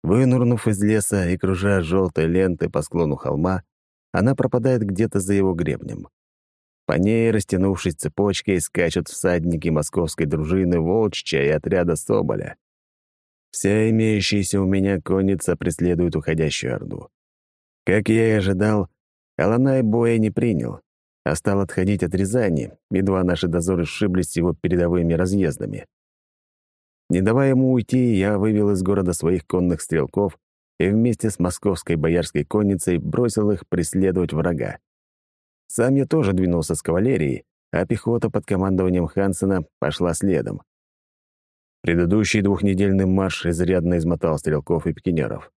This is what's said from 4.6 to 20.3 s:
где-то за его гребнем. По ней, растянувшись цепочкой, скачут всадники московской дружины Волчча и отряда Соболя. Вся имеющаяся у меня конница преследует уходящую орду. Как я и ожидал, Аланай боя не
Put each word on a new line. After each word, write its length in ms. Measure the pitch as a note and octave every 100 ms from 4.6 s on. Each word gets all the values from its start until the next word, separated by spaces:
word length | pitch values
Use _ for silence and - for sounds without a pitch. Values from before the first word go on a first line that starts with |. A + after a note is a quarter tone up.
| B2+ B2+
где-то 360 | G#2 F#2+ A2 G2
за 140 | F#2
его 200 | G2+ F#2+
гребнем. 540 | E2+ D#2 C2+ - G1+ - _ _ _ _ _ _ _ -
По 80 |
ней, 380 | D2 G2 A2+ A#2
растянувшись 640 | G#2+ - F#2+ F#2+ F#2 F#2 D#2+
цепочкой, 640 | - - G2+ F#2 - F#2
скачут 460 | - - E2+ F2 D2
всадники 640 | - F#2+ F2 E2+ E2 E2
московской 560 | D#2 D2+ - E2 - D#2
дружины 540 | D#2 D#2 F#2+ F2+ F2
Волчча 640 | D#2+ G#2+ G#2+ - - D2+
и 60 | C#2
отряда 460 | D#2 - F#2 F2 D#2
Соболя. 600 | - A2 - G1+ G1+ - _ _ _ _ _ _ _ _ _
Вся 380 | - G2 G#2+ A2
имеющаяся 720 | A2 A2 G#2+ F#2+ G#2 F#2 G2+
у 40 | F#2+
меня 340 | G2 G2 F#2+
конница 560 | - F#2+ F#2+ F#2+ - E2
преследует 600 | F2 E2 F2 E2+ F2 D#2
уходящую 600 | D2+ D#2+ D2+ - B1 G#1+
орду. 340 | G1+ G1+ - _ _ _ _ _ _ _ -
Как 240 | G2+ G2+
я 200 | A2 A2+
и 80 | G#2+
ожидал, 520 | F#2+ F#2+ G#2 G#2+ G2+ _ _ _ _ -
Аланай 440 | F2 A#2 C3+ C3
боя 360 | A2+ A#2 A#2 A#2
не 140 | A2